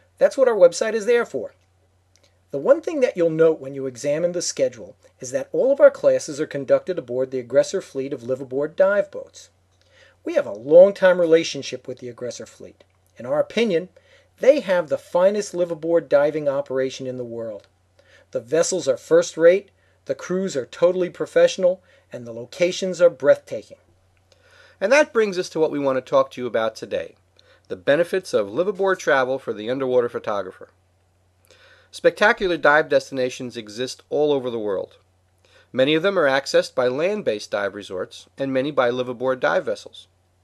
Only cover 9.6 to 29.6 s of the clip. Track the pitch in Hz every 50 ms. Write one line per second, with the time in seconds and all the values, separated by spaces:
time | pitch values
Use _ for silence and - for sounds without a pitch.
9.6 | _ _ _ _ _ _ _ _ _ _ _ _ _ 320 349 277 - 117 101 107
10.6 | 120 139 156 175 190 202 190 - 190 185 180 180 175 160 160 165 165 - - 139
11.6 | 131 - 131 123 - - 120 - 127 120 117 - 120 - - - 110 - - -
12.6 | 98 92 - _ _ _ _ _ _ _ _ - 117 123 143 151 143 - - 214
13.6 | 233 220 175 160 185 - _ _ _ _ _ _ _ _ _ _ 202 254 302 285
14.6 | 180 190 185 175 160 139 131 - - - - 175 185 202 208 208 190 - - 175
15.6 | 175 170 170 156 156 165 170 165 - - 147 143 147 156 151 156 147 139 135 139
16.6 | 139 - 131 131 131 131 127 - 131 127 127 127 123 117 117 117 113 113 104 98
17.6 | - _ _ _ _ _ _ _ _ _ _ _ _ _ - 131 113 120 - -
18.6 | - - 190 175 139 135 123 - - - 160 170 170 - - 160 165 170 180 202
19.6 | - _ _ _ _ _ _ _ _ - 135 - - - 180 185 196 185 147 135
20.6 | 117 - - - 170 180 180 185 175 175 - - 156 - - 170 175 170 - 196
21.6 | 185 175 185 - _ _ _ _ _ _ - 127 120 117 113 117 123 117 - -
22.6 | 180 180 180 - 196 185 175 160 175 170 147 - 135 143 139 - - - - 110
23.6 | - - 92 - _ _ _ _ _ _ _ _ _ _ _ _ _ _ _ _
24.6 | - _ _ _ 196 208 269 302 311 - - 226 214 202 180 180 175 - - 160
25.6 | 156 147 147 143 143 135 131 127 127 - 151 135 135 - - 127 123 117 104 117
26.6 | 110 113 - - - 101 104 90 82 - - _ _ _ _ _ _ _ _ _
27.6 | _ _ 95 92 90 135 143 160 175 - 196 190 185 - - 113 104 98 107 143
28.6 | 180 208 196 185 196 190 185 185 - 165 147 135 - 127 135 131 - 127 110 104